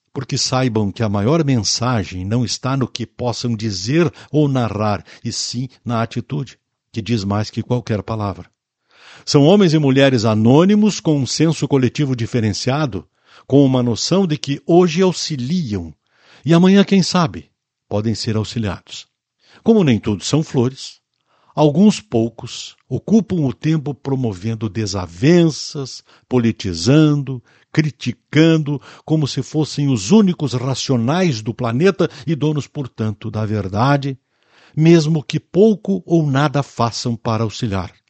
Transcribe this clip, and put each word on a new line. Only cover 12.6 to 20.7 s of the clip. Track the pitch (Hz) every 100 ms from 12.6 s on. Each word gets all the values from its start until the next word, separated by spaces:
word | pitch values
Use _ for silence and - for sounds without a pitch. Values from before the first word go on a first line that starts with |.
| - 143 147 95 - _ _ - -
com | 139
uma | 139 127
noção | 123 107 - 185 185
de | 147
que | - 139 -
hoje | 170 180 160
auxiliam | 185 - - 143 123 185 135 98 82 - _ _ _ _
e | 139
amanhã, | 165 185 202
quem | 196 196
sabe, | - 180 147 80 - _ _ _ _
podem | 101 110
ser | 104 - 107
auxiliados. | 101 120 104 - - - - _ _ _ _ _
Como | 220 226
nem | 156 107
todos | 110 98 -
são | 147
flores, | 156 139 120